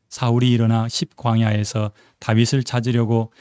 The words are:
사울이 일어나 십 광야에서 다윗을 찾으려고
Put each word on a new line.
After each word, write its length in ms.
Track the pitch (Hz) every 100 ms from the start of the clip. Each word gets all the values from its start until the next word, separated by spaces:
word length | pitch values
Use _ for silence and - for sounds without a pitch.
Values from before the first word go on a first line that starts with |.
| _
사울이 400 | - 123 120 127
일어나 360 | 120 113 113 113
십 300 | - - -
광야에서 720 | - 113 110 107 104 110 107 - _ _
다윗을 440 | - 110 117 139
찾으려고 680 | 120 123 117 120 113 113 113 _